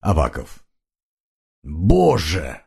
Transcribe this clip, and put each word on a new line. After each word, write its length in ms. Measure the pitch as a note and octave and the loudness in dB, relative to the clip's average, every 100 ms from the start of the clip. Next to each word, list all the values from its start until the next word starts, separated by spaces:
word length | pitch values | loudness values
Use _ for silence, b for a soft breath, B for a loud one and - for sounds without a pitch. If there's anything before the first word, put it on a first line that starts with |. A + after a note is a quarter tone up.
Аваков. 640 | G2+ E2+ B1+ - A#1 - _ _ _ _ _ _ _ _ _ _ | -4 -4 -4 -6 -16 -20 _ _ _ _ _ _ _ _ _ _
"Боже! 1000 | C#2+ D2+ G2+ F3+ F3 B2+ D#2 F2+ C2+ A#1+ | -12 -2 4 4 4 2 -2 -6 -8 -14